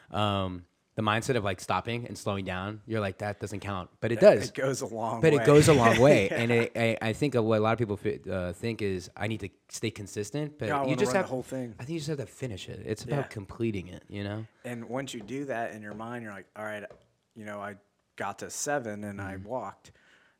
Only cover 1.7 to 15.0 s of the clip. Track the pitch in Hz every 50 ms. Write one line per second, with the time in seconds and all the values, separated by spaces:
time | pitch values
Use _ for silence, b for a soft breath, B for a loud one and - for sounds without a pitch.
1.7 | 95 92 - 117 117 120 120 - 101 - - 107 101 98 95 92 92 90 95 104
2.7 | 107 107 - 113 110 110 101 98 92 - 104 104 101 - 107 98 104 95 - 101
3.7 | 101 92 85 - _ _ 127 113 117 110 196 208 147 104 - - - - 131 139
4.7 | 127 - 127 101 113 110 113 113 117 113 - 160 151 135 117 143 147 151 147 165
5.7 | 147 127 117 117 113 113 127 147 143 117 98 - - 113 117 117 120 117 117 -
6.7 | - 113 117 113 110 - - 113 110 - 147 139 127 120 107 113 113 107 107 110
7.7 | 117 113 117 101 101 - - 107 - - - 95 92 92 90 90 87 - 117 117
8.7 | 110 104 107 98 95 90 85 - - - 104 110 113 104 104 92 - _ _ _
9.7 | - - - 107 - - 101 - - 107 104 - - 147 151 147 147 - 117 107
10.7 | 147 139 139 131 156 - 208 196 - 190 185 - 131 123 117 - 131 131 123 117
11.7 | 104 117 120 143 170 165 143 156 156 135 113 - - - 131 123 95 82 - -
12.7 | - - - - 107 - - 117 117 143 127 - - 107 95 - - - 117 113
13.7 | 101 95 85 87 92 - - - 98 101 101 101 104 110 110 - _ _ - 123
14.7 | 120 117 117 113 120 135